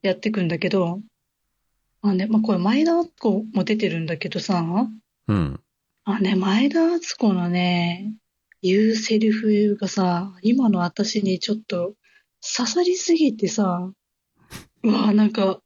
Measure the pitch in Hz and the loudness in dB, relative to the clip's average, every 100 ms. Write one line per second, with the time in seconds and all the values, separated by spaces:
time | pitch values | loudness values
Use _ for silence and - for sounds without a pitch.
0 | 196 185 220 214 175 170 180 190 170 180 | -2 -2 -2 0 -2 -2 0 0 0 -4
1 | 214 _ _ _ _ _ _ _ _ _ | -12 _ _ _ _ _ _ _ _ _
2 | 208 185 208 220 220 185 185 262 330 339 | 0 0 2 0 2 0 2 2 2 2
3 | 339 _ 226 220 220 196 180 214 196 165 | -2 _ -2 0 -2 -4 -2 0 0 -2
4 | 160 165 175 170 - 180 165 185 240 - | -6 -6 -6 -8 -2 -2 0 -2 -2 -6
5 | _ _ - 101 76 67 _ _ _ _ | _ _ -2 0 0 -6 _ _ _ _
6 | - 208 190 190 196 214 277 330 330 339 | -6 -2 0 0 0 2 2 2 0 0
7 | - - 226 180 175 180 180 175 170 175 | -4 -2 0 0 0 0 0 0 -2 -4
8 | 202 220 _ _ _ _ 185 196 220 220 | -10 -12 _ _ _ _ 0 2 2 0
9 | - 220 220 214 214 208 208 208 190 - | 0 2 2 2 2 2 2 0 -2 0
10 | 180 175 196 - 214 254 240 185 175 - | 0 0 -4 -2 0 4 4 2 0 -2
11 | 208 214 196 185 - 220 - - 175 214 | -2 0 -2 -2 -4 -6 -4 -6 -6 -8
12 | _ _ _ _ - - 233 262 359 359 | _ _ _ _ -10 -4 -2 0 0 0
13 | - 330 285 220 202 - 196 175 185 - | 0 2 2 2 -2 0 0 0 -6 -12
14 | _ _ _ _ _ - - _ 226 214 | _ _ _ _ _ -20 -20 _ 0 2
15 | 208 214 214 - 190 - | 4 4 2 2 -2 -2